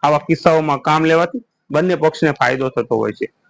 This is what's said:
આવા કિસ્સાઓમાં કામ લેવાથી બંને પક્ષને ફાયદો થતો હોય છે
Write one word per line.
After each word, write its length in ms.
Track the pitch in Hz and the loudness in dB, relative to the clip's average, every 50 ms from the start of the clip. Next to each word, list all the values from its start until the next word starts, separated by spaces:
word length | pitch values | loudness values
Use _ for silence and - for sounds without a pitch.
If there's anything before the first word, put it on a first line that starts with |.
આવા 160 | - 147 151 147 | 0 0 0 0
કિસ્સાઓમાં 640 | - - 165 - - 175 160 160 156 151 139 131 | 0 -2 -4 0 2 2 2 2 2 0 -4 -2
કામ 240 | - 156 151 156 160 | 0 0 0 2 2
લેવાથી 380 | 160 160 165 175 170 - 240 - _ _ _ _ _ | 2 2 2 2 0 -4 -12 -14 _ _ _ _ _
બંને 260 | 139 151 175 185 180 | -2 0 0 0 0
પક્ષને 340 | 143 151 156 - - 165 151 | 0 0 0 0 0 0 0
ફાયદો 380 | - - 127 120 131 131 135 131 | 0 0 0 0 0 -2 -4 -4
થતો 260 | - 123 113 - 120 | -4 -4 -4 -2 -2
હોય 160 | 110 110 107 | -2 -2 -4
છે 200 | - - - - - _ _ | -4 -6 -10 -10 -10 _ _